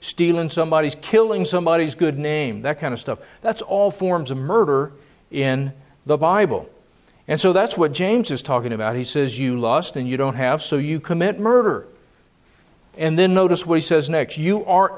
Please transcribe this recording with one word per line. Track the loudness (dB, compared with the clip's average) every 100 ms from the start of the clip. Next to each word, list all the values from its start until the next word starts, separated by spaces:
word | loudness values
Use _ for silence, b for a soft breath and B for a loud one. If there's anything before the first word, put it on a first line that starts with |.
stealing | -8 0 2 2 -2
somebody's, | -2 0 2 0
killing | -4 0 2 4 0
somebody's | -2 0 2 2 0
good | 0 0 0
name, | -2 -2 -4 -4
that | -6 -4
kind | -6
of | -6
stuff. | -8 -10 B B
That's | -4 -4
all | -2 0 0
forms | 0 -2 -2 -2
of | -6
murder | 0 2 2 2 -2 -8 b b b
in | -4 -2 -2 -4 -8 b b -2
the | 0
Bible. | 2 2 2 -2 -8 -18 _ b b b b
And | 0
so | 2
that's | 4 2 0
what | 0
James | 0 0 0 0
is | -4
talking | -2 -2 -2
about. | -4 -2 -2
He |
says, | -2 -2 -2 -2
"You | -2 0
lust | 0 0 0 -6
and | -4
you | -2
don't | -2 -2
have, | 0 -2
so | -2 -2
you | -2 -4
commit | -2 -2 -2 0
murder." | 2 2 2 -2 -6 -20 b b b _ b b b b _ -6
And | -2 2
then | 4
notice | 4 4 2 0
what | 0
he |
says | 2 0 2
next. | -2 -2 -2
"You | -2 0 2
are | 2 2